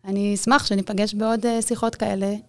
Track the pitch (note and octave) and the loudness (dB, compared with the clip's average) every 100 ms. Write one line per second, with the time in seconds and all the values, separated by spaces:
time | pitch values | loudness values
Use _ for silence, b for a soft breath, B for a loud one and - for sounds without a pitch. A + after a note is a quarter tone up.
0 | G3 G3 G3+ G3+ A3+ C#4+ - G3 - G3+ | -4 0 0 0 4 4 4 0 0 0
1 | G#3 G#3 A3 A3+ A#3 A3+ A3+ A3+ A3+ - | 0 0 0 0 0 0 -2 0 -2 -2
2 | A3 G3 G3 G#3 | -2 0 -2 -4